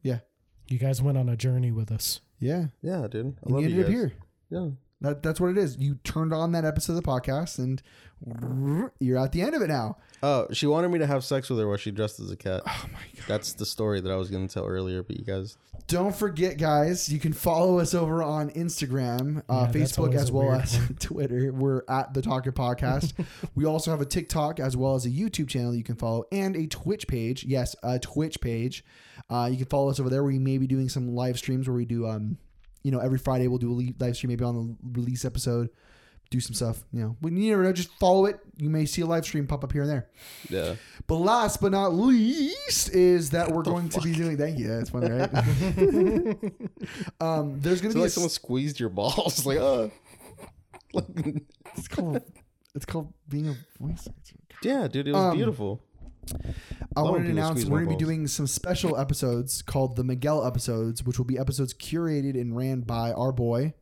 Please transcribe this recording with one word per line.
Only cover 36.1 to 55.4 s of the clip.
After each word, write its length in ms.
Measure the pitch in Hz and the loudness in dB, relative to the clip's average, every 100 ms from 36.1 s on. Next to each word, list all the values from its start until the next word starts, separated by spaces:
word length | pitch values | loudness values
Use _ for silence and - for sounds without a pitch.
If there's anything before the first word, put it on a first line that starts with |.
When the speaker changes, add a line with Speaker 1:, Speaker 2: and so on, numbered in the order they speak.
| - _ | -20 _
Speaker 1:
Do 80 | 127 | -4
some 160 | 123 | -2
stuff, 300 | 117 117 113 - | -2 -2 -2 -6
you 80 | 117 | -4
know. 160 | 113 117 | -4 -2
When 160 | 160 175 | -2 0
you 140 | 214 | 4
never 140 | 208 | 4
know, 80 | 185 | 4
just 180 | 180 175 - | 2 -4 2
follow 280 | 190 190 196 | 6 6 6
it. 120 | 202 - - | 2 -12 -4
You 140 | 147 | 0
may 140 | 156 151 | 2 0
see 160 | - | 0
a 40 | 170 | 0
live 180 | 165 | 0
stream 240 | 160 156 143 | 0 -4 -2
pop 160 | 147 | -4
up 80 | 135 | -2
here 100 | 143 | -2
and 80 | 143 | 0
there. 180 | 143 - _ - - - | -2 -4 _ -20 -18 -6
Speaker 3:
Yeah. 280 | 92 82 101 - - - | -4 -2 -4 -10 -18 -4
Speaker 1:
But 80 | 165 | 2
last 440 | 180 240 214 - | 4 4 4 2
but 120 | 196 | 2
not 200 | 196 196 | 4 2
least 960 | 170 240 247 220 320 285 466 571 - - | 4 6 8 6 4 0 -2 -2 -2 2
is 360 | 185 180 180 156 | 6 8 6 4
that 180 | 165 165 | 0 2
we're 80 | 165 | 0
Speaker 3:
What 80 | |
the 60 | 165 | 0
Speaker 1:
going 160 | 175 170 | 0 0
to 120 | 180 | -2
be 120 | 165 | 0
Speaker 3:
fuck? 100 | 160 | 0
Speaker 1:
doing. 140 | 170 147 | 0 0
Thank 200 | 147 151 | 0 0
you. 80 | 110 | -2
That's 220 | 113 113 | -2 -2
funny, 200 | 123 117 | -2 0
right? 200 | 117 - | 0 2
<laughs> 1900 | 135 117 - 190 185 277 311 370 220 349 214 208 - 233 - 220 - 196 - | 2 4 2 2 4 4 6 4 4 0 -2 -6 -8 -12 -10 -12 -8 -10 -4
Um, 400 | 160 160 147 139 | -2 0 -2 -2
there's 200 | 143 180 | 0 2
gonna 80 | 202 | 2
Speaker 3:
It's 60 | |
Speaker 1:
be 60 | 226 | 4
a 20 | |
Speaker 3:
like 60 | 196 | 2
Speaker 1:
s- 60 | |
Speaker 3:
someone 160 | 170 170 | 2 0
squeezed 500 | - - 123 147 143 | -2 -2 -2 0 -2
your 80 | 117 | -4
balls. 560 | 92 107 135 175 - 135 | 0 0 2 0 0 0
<laughs> 40 | |
Like, 80 | 139 | 2
uh. 300 | 139 127 110 - _ - - - - - _ - _ | 4 2 0 -4 _ -20 -20 -20 -20 -20 _ -20 _
<laughs> 80 | - - 175 151 147 - _ - - | -4 -4 -4 -4 -4 -10 _ -16 -12
Speaker 1:
It's 100 | - | -8
called, 320 | - 175 147 - - _ _ _ | -4 -2 -2 -6 -20 _ _ _
it's 100 | 147 | -12
called 280 | - 165 151 - 151 | -8 -8 -8 -14 -8
being 200 | 143 156 | -4 -2
a 60 | 131 151 - | -4 -10 -10
voice 280 | 135 170 - | -6 -6 -10
actor. 260 | - - - _ - | -16 -20 -20 _ -6
Speaker 3:
Yeah, 260 | 214 269 165 | -2 0 0
dude, 180 | 135 139 | -2 0
it 40 | |
was 100 | 143 185 | 2 4
Speaker 1:
Um, 40 | |
Speaker 3:
beautiful. 480 | 165 | 2